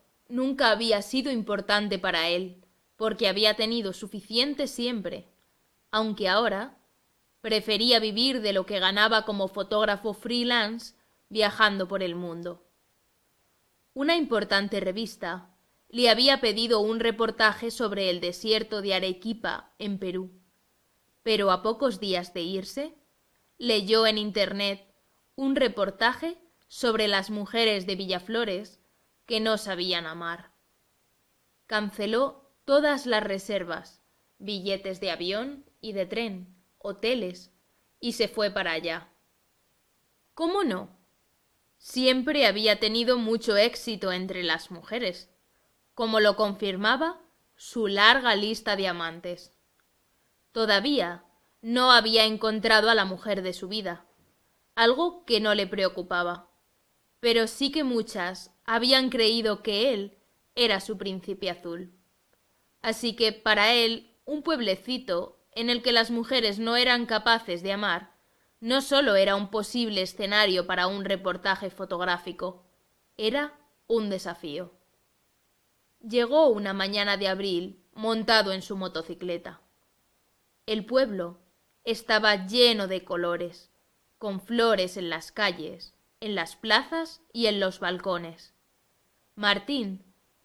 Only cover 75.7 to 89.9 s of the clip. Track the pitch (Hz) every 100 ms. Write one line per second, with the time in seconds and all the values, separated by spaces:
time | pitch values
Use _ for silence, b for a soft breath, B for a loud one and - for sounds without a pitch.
75.7 | _ _ _ 233 240 240 294 311 208 202
76.7 | 196 196 202 202 196 196 190 196 175 185
77.7 | - _ - 220 226 226 220 196 190 185
78.7 | 196 185 165 160 170 180 170 165 - _
79.7 | _ _ _ _ _ _ _ _ _ -
80.7 | 220 214 262 262 196 170 180 _ _ _
81.7 | _ - 226 - 214 214 202 185 240 240
82.7 | 220 190 185 - 175 175 170 175 165 _
83.7 | _ _ _ _ _ 208 190 185 233 233
84.7 | 202 185 196 175 160 - - 202 175 156
85.7 | 185 - _ _ _ 214 196 165 - 226
86.7 | 214 269 330 330 - _ 233 226 208 190
87.7 | 185 180 180 196 175 170 160 - _ _
88.7 | _ _ _ _ _ _ - 208 202 -
89.7 | 285 208